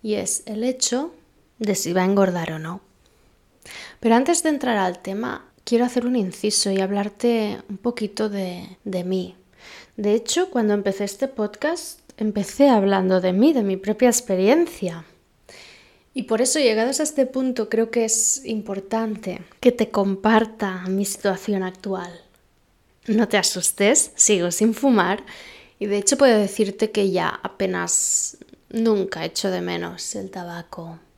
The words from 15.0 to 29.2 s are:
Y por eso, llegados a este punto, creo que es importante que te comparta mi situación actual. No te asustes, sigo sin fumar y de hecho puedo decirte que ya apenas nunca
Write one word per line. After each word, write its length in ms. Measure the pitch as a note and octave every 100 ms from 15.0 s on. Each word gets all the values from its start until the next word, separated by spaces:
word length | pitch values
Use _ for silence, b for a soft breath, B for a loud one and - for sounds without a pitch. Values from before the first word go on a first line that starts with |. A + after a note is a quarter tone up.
| E3 _ _ _ _ B B B B B B
Y 120 | C4+
por 180 | G3+ A3
eso, 160 | B3+ D#4
llegados 420 | C4 G#3+ A3+ C#4
a 40 |
este 200 | D4+ D4+
punto, 460 | C4 C4 C4 B3 G#3+
creo 200 | A3 A3+
que 140 | A3+
es 400 | A3+ - - -
importante 960 | C4+ A3 G#3 G3 G3 A3 A3 G#3+ - F3+ F3 -
que 120 | B3
te 160 | A#3+ A3+
comparta 960 | - G3 G3 G#3+ A3 A3 - G3+ F#3 F#3
mi 200 | F#3+ G3+
situación 560 | - G3+ F#3+ - G3
actual. 580 | F#3 F#3 G#3 F#3+ F3 E3+ _ _ _ _ _ _ _ _ -
No 220 | G#3+ G#3+
te 80 | G#3
asustes, 760 | - - F3 - G3+ - -
sigo 360 | - - G#3 F3
sin 220 | E3+ G#3+
fumar 520 | A3 C#4 A3+ F3 G3+ - B B B B B
y 80 | G#3
de 120 | G3+
hecho 180 | G3 C#4
puedo 220 | C#4 A3
decirte 520 | G3+ - G#3 A3 A3
que 200 | G#3+ G3
ya 180 | F3+ E3
apenas 1120 | - F#3+ - F#3+ F3+ F3 - - - - - - - _
nunca 560 | A3+ A3+ G#3 - -